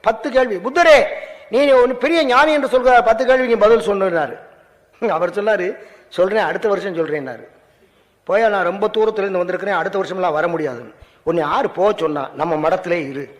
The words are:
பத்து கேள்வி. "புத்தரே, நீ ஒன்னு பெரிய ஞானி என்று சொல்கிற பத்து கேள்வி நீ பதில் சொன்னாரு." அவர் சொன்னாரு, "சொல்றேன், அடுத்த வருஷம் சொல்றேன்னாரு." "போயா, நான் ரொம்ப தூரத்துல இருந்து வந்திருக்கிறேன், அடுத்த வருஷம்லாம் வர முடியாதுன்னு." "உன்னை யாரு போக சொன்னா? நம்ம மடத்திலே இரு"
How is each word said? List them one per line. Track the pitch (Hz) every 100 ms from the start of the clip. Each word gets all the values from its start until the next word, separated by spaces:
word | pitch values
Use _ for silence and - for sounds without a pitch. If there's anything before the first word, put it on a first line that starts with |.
பத்து | 220 226 302
கேள்வி. | 254 254 190
"புத்தரே, | 208 302 339 294 - - - - -
நீ | 220 285
ஒன்னு | 262 247
பெரிய | 247 285 330
ஞானி | 285 247 302
என்று | 302 269
சொல்கிற | 254 247 247
பத்து | 226 220 254
கேள்வி | 254 254
நீ |
பதில் | 226 208 226 -
சொன்னாரு." | 196 190 170 139 - - _ _ _ _ _ 226
அவர் | 165 175 180
சொன்னாரு, | 208 208 180 254 - - _
"சொல்றேன், | - 185 214
அடுத்த | 170 180 220
வருஷம் | 196 196 170
சொல்றேன்னாரு." | 160 151 131 113 - _ _ _ _ _ _ _ -
"போயா, | 190 226
நான் | 202
ரொம்ப | 175 196 214
தூரத்துல | 220 220 202
இருந்து | 196 185
வந்திருக்கிறேன், | 175 180 190
அடுத்த | 185 175 196
வருஷம்லாம் | - 185 180
வர | 151 170
முடியாதுன்னு." | 165 151 120 110 - - _
"உன்னை | - 170
யாரு | 147 202 262
போக | - 196 208
சொன்னா? | 160 147 135
நம்ம | - 165 156 156
மடத்திலே | 185 180 175 139
இரு" | 139 131 -